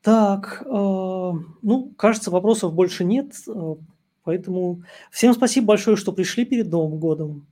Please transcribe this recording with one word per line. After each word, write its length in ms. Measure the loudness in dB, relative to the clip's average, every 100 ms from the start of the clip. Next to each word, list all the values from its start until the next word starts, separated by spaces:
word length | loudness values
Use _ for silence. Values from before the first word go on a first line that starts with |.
Так, 600 | 4 4 4 0 -6 -14 -6
э, 20 |
ну, 1200 | -2 0 0 -2 -4 -4 -6 -8 -6 0 0 -2 0
кажется, 340 | 2 2 -2
вопросов 420 | 0 2 2 0
больше 300 | 2 0 0
нет, 300 | 0 0 -2 -14 -12
э, 280 | -8 -8 -10 -14 _ _ _
поэтому 580 | -6 -6 -4 -4 -4 -6 -14 -20 -16
всем 200 | 2 4
спасибо 360 | 4 2 2 4
большое, 280 | 2 4 2
что 160 | 0
пришли 320 | -4 -2 -2
перед 240 | -2 -2 0
Новым 260 | -2 -2 -2
годом. 480 | -2 -2 -4 -10 _